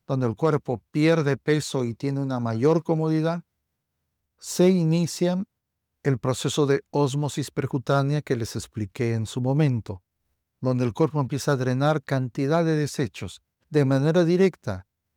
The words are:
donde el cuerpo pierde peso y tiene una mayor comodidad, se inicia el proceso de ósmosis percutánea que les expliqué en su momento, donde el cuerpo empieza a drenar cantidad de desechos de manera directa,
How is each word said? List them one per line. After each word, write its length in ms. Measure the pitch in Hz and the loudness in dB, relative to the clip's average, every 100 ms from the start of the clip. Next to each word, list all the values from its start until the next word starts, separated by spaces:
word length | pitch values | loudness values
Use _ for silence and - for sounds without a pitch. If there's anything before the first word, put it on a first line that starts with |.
| - | -6
donde 160 | 135 123 | -2 0
el 80 | 107 | 0
cuerpo 460 | 160 151 - 117 _ | 0 0 -2 -8 _
pierde 460 | 151 160 165 143 135 | 0 2 2 0 -2
peso 480 | - 151 - 135 120 | 0 0 0 -4 -4
y 80 | |
tiene 260 | 113 139 139 | -4 -4 -4
una 220 | 139 127 | -4 -4
mayor 420 | 117 113 139 165 | -4 0 2 2
comodidad, 600 | - 160 160 156 160 170 - _ _ _ _ _ _ _ _ _ | 0 -2 0 0 -2 -4 -10 _ _ _ _ _ _ _ _ _
se 280 | - - 180 | -8 2 4
inicia 760 | 190 160 170 170 - 175 185 - _ _ _ _ _ | 6 4 2 0 0 -2 -2 -6 _ _ _ _ _
el 140 | 143 131 | -2 0
proceso 480 | 131 123 143 156 139 | -2 -2 -2 0 2
de 160 | 139 - | 0 0
ósmosis 600 | 143 143 143 147 - 135 | 0 0 0 -4 -6 -6
percutánea 720 | - 143 135 113 139 139 147 | -6 -4 -4 0 2 2 -2
que 140 | - 123 | -2 -4
les 220 | 110 117 | -2 -8
expliqué 560 | - - 104 - 117 | -10 -8 -8 -4 -2
en 120 | 113 107 | -2 -4
su 140 | 131 | -4
momento, 640 | 127 143 151 120 - 95 _ _ _ _ _ _ | 0 2 2 0 -4 -14 _ _ _ _ _ _
donde 240 | 127 127 | -2 0
el 80 | 123 | -2
cuerpo 300 | 107 156 151 | 0 0 0
empieza 320 | 127 139 - | -2 -2 -2
a 20 | 139 | 0
drenar 480 | 127 127 147 156 | 0 0 0 0
cantidad 640 | - 135 127 - 139 165 165 | -2 -4 -2 -4 0 2 2
de 100 | 156 | 0
desechos 680 | 143 - 123 - 98 - _ _ _ | -2 -4 -6 -6 -12 -12 _ _ _
de 160 | 147 135 | 2 4
manera 400 | 135 147 170 165 | 2 4 4 4
directa, 600 | 180 190 - - 92 - _ _ | 4 2 0 -8 -8 -12 _ _